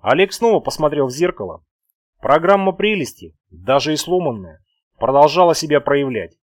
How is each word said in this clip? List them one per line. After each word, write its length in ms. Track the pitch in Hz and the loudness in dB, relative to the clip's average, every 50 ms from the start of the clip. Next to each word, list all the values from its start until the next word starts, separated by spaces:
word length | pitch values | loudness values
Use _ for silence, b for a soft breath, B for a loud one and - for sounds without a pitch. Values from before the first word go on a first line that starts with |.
| - | 2
Олег 280 | 101 127 165 196 196 | 2 2 2 2 0
снова 280 | - - 226 233 214 160 | 0 -2 0 2 2 2
посмотрел 480 | - - - - 151 147 151 147 139 | -2 -4 -6 -2 -2 -2 0 0 -2
в 40 | 127 | -2
зеркало. 520 | 123 143 175 180 180 - 104 90 - - _ _ _ _ _ _ _ _ _ _ _ _ | -2 -2 -2 -2 -2 -6 -12 -12 -12 -16 _ _ _ _ _ _ _ _ _ _ _ _
Программа 540 | - - 139 160 165 180 202 196 190 190 185 | 0 2 2 2 4 2 2 2 2 -2 -2
прелести, 640 | 190 196 208 214 190 143 - - _ - - _ _ _ _ | -2 -2 -2 -2 -2 -4 -8 -10 _ -20 -20 _ _ _ _
даже 440 | - 82 90 113 135 143 - 156 156 | -20 -12 -2 0 0 0 0 -2 -4
и 40 | |
сломанная, 680 | 147 - 165 180 180 175 147 117 104 92 85 - _ _ _ _ _ _ _ _ _ | -4 -4 -2 -2 -2 -2 -4 -6 -8 -14 -18 -20 _ _ _ _ _ _ _ _ _
продолжала 560 | - 123 135 143 147 151 143 175 185 170 160 | -4 0 4 4 4 4 4 4 2 2 2
себя 260 | - - 151 147 143 | 0 -2 0 -2 0
проявлять. 560 | 143 147 143 143 139 135 117 107 90 85 _ _ _ | 0 0 0 0 -2 -2 -6 -8 -8 -10 _ _ _